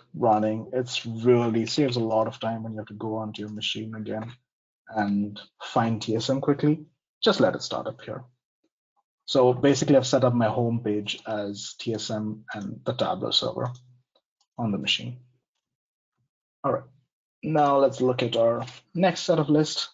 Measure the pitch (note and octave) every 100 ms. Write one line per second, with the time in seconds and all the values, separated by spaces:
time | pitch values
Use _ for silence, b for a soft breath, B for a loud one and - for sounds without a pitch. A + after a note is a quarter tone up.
0 | _ - A#2 G#2+ A2 A2 A2 B2+ B2 -
1 | A#2 A2+ A#2 B2 A#2 A2+ A2+ - C#3+ A#2+
2 | A2+ A2 A2 - A2+ A2+ A2+ G#2+ G#2+ G#2
3 | A2 A2 A2 G#2+ G#2 G#2 - A2 A2 A2
4 | G#2+ G#2+ A#2 - _ _ _ _ - A2
5 | G2+ G2+ G#2 - - - - B2+ A2+ A2
6 | G#2+ A2 - C3+ C#3 C#3+ D3 D#3 D3+ _
7 | _ _ A3 G3+ A2+ - - - - -
8 | - - - _ _ _ _ _ _ _
9 | _ _ - C#3 B2+ B2 C#3+ C3+ D3+ C3+
10 | B2+ C3+ B2 A#2+ A2 A2+ A#2 A#2 A2 G#2
11 | G2+ - - G#2+ G#2 G2+ - - A#2+ A2
12 | - G#2+ G#2+ A2 - G#2+ G2 - - A#2+
13 | - - - - A#2+ A#2 B2 - _ _
14 | _ _ _ _ _ - A2+ F#2+ - -
15 | A#2+ B2 _ _ _ _ _ _ _ _
16 | _ _ _ _ _ _ - A#2+ - _
17 | _ _ _ _ D3+ D#3 C#3+ C#3 C3+ B2
18 | B2+ B2 A#2+ A2+ A#2 A#2 B2 - _ E3+
19 | F#3 E3+ - E3 D3 D3+ D3+ - -